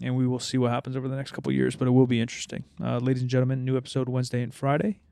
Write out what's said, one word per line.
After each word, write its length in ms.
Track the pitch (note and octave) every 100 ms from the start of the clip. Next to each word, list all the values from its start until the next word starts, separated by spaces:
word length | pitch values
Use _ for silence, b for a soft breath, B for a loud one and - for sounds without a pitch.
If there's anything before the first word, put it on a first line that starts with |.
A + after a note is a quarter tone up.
and 140 | B2 B2+
we 100 | B2+
will 140 | B2
see 160 | - C3
what 140 | A#2+
happens 260 | A#2+ B2+ C3
over 100 | C3
the 100 | C3+
next 160 | C3+
couple 180 | - C#3
of 60 | C3+
years, 200 | B2+ -
but 100 | B2+
it 40 |
will 160 | B2+ B2+
be 140 | A#2+
interesting. 440 | A#2 - - - - -
Uh, 140 | A#2+ B2
ladies 220 | B2+ B2+
and 100 | B2+
gentlemen, 360 | B2+ B2+ C3 B2+
new 100 | C3
episode 320 | B2+ C3+ B2
Wednesday 340 | B2+ B2 A#2+
and 120 | B2
Friday. 460 | - C#3 D3 G#3 G3+ _